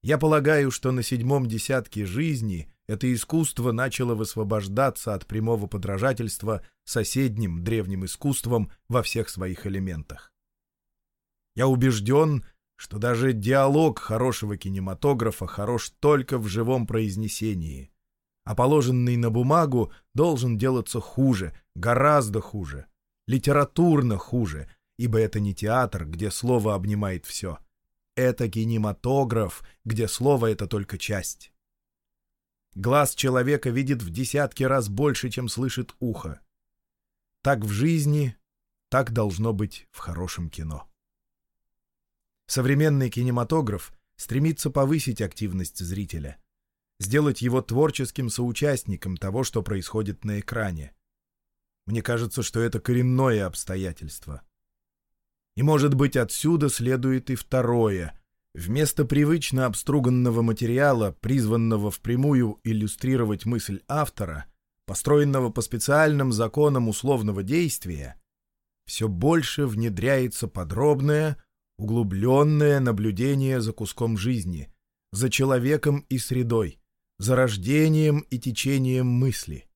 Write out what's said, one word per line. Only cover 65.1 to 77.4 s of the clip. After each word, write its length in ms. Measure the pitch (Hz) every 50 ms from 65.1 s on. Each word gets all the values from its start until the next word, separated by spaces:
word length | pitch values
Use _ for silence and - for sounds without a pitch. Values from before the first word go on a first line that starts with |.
| 147 147 147 143 135 135 127 120
по 140 | 104 - 113
специальным 680 | - - 113 - - 139 151 156 151 151 143 135 131
законам 600 | 117 104 117 113 - 147 151 147 139 131 120 113
условного 520 | 104 - - 131 143 123 110 107 101 98 95
действия, 800 | 95 135 165 175 151 - - - 92 85 73 69 65 - - _ _ _ _ _ _ _ _ _ _ _ _ _
всё 240 | - - - 113 110
больше 580 | 95 85 101 147 165 170 143 - - - 147
внедряется 800 | 131 107 104 113 117 98 85 95 127 139 131 127 120 - - -
подробное, 960 | 95 - 95 90 76 98 104 135 151 147 135 135 147 151 151 156 156 143 - - _ _ _ _ _ _ -
углублённое 1000 | 101 104 113 117 117 101 92 95 104 123 131 139 147 151 151 147 151 147 143 143
наблюдение 840 | 131 123 113 98 107 110 101 90 117 139 139 139 135 135 131 127 113
за 100 | 107 110
куском 460 | - 107 92 - - 120 113 113 104
жизни, 520 | 95 120 127 117 87 90 90 76 67 - - _ _ _ _ _ _ _ -
за 180 | 98 127 127
человеком 760 | - - 135 135 135 127 120 135 151 147 - 147 143 143 - _
и 80 | 131 127
средой, 600 | - - 127 127 127 117 117 113 107 85 - _ _ _ _ _ _ _ _ _
за 160 | 98 113 127
рождением 920 | 127